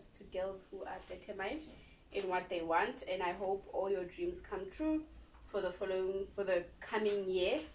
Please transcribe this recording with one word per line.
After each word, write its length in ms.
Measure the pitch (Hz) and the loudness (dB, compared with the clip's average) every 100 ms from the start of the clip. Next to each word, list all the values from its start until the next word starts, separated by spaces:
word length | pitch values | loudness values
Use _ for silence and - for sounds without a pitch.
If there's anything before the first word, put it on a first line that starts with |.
| - - | -8 -16
to 60 | 196 | -6
girls 400 | 185 190 190 - | -2 -2 -4 -8
who 120 | 196 | -8
are 160 | 180 190 - | -6 -8 -10
determined 600 | 180 - 196 196 302 - - - - - | -10 -8 -4 -4 -4 -8 -14 -18 -20 -6
in 160 | 196 185 | -2 0
what 220 | 180 175 | 0 0
they 120 | 175 | 0
want, 420 | 165 165 214 269 - | 4 4 4 0 -2
and 100 | 185 | 0
I 120 | 180 | 0
hope 340 | 196 190 196 - | 0 0 0 0
all 160 | - 196 | 0 2
your 160 | 190 175 | 2 0
dreams 340 | - 175 175 | -2 -2 -2
come 280 | - 190 196 | -4 -4 -4
true 320 | - 311 311 - - - - - | -2 2 2 0 -12 -18 -20 -6
for 160 | 202 | -2
the 100 | 180 | -2
following, 560 | 180 185 185 185 196 196 | 0 0 2 2 0 -2
for 100 | - | -2
the 200 | 190 180 175 - | 4 4 2 -8
coming 500 | - 214 214 202 185 | -2 2 4 4 4
year, 300 | 185 185 294 - | 4 4 2 0